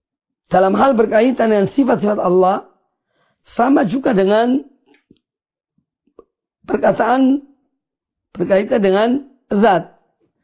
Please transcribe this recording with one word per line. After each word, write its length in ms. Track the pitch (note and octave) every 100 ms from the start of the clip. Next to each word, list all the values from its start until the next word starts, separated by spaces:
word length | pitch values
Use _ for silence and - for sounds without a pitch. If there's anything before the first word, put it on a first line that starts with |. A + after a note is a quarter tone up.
| _ _ _ _ _
dalam 260 | F3+ F#3+ G3+
hal 160 | C4+
berkaitan 560 | A#3 G#3+ G#3+ B3+ A#3+ A3+
dengan 240 | G#3 G3
sifat-sifat 480 | - B3+ G#3 G#3 G#3
Allah 480 | F#3 F#3 F#3 G3+ - _ _ _ _ _ _ _ _ -
sama 320 | B3 D4+ G#3+
juga 240 | B3+ C4+
dengan 480 | G3 F#3+ G#3+ A#3+ C4+ - _ _ _ _ _ _ _ _ _ _ _ _ _ _ _ - _ _ _ -
perkataan 720 | - - - A3+ C4 C4 C#4 - _ _ _ _ _ _ _ _ -
berkaitan 440 | F3 F#3+ G#3+ A#3+
dengan 240 | G3 F#3+ A3+ C4+ - _ -
zat. 480 | G#3 G#3+ F3 - _ _ _ _ _